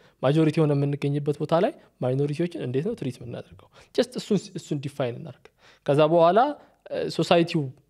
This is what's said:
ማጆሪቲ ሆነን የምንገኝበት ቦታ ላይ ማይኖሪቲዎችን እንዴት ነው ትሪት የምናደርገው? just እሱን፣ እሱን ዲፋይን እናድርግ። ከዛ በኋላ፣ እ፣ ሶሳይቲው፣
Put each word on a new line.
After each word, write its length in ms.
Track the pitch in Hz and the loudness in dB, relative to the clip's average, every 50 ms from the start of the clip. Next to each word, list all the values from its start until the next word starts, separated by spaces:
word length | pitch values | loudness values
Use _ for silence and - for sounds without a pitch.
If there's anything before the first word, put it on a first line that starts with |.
| _ _ _ _ | _ _ _ _
ማጆሪቲ 340 | - 131 147 160 160 156 151 165 | 0 2 2 4 2 2 2 2
ሆነን 180 | 156 147 147 | 2 2 2
የምንገኝበት 600 | 143 143 143 143 143 - 143 143 147 143 151 143 - | 0 0 -2 -2 -4 -4 -4 -4 -2 -2 -4 -4 -4
ቦታ 160 | 156 147 165 165 | -2 0 0 2
ላይ 120 | 190 262 - - - _ _ - | 2 0 -2 -6 -16 _ _ -6
ማይኖሪቲዎችን 600 | 139 127 131 135 143 147 147 147 170 175 - 302 | -4 -2 0 0 -2 -2 -2 -2 -4 -4 -4 -6
እንዴት 220 | - 131 123 135 156 | -6 -4 -4 -2 -2
ነው 80 | 208 240 | -4 -6
ትሪት 220 | - 143 131 120 | -6 -6 -8 -8
የምናደርገው? 520 | - 123 120 120 - - - - - - _ _ - - _ - | -10 -12 -14 -14 -14 -14 -16 -20 -20 -20 _ _ -20 -20 _ -2
just 180 | - 247 247 - | -2 -2 -2 -4
እሱን፣ 240 | 233 - - 214 180 - - - | -8 -2 0 0 0 -2 -4 -14
እሱን 240 | 165 - - 160 147 | -12 -10 -8 -8 -6
ዲፋይን 360 | 135 139 - - 139 120 120 | -8 -8 -6 -4 -6 -4 -6
እናድርግ። 300 | 131 139 - - _ - - _ _ _ - _ _ - | -8 -12 -16 -18 _ -20 -20 _ _ _ -20 _ _ -2
ከዛ 140 | - 143 143 156 | 2 4 4 4
በኋላ፣ 320 | 151 165 175 165 170 180 214 254 294 294 - - _ _ _ - | 6 6 6 6 6 6 6 4 2 0 -6 -14 _ _ _ -14
እ፣ 120 | - - - 160 160 | -10 -6 -6 -4 -4
ሶሳይቲው፣ 520 | 156 - 165 - 180 175 170 165 - 165 143 131 - _ _ _ | -2 -2 2 4 4 4 4 2 0 -4 -4 -4 -8 _ _ _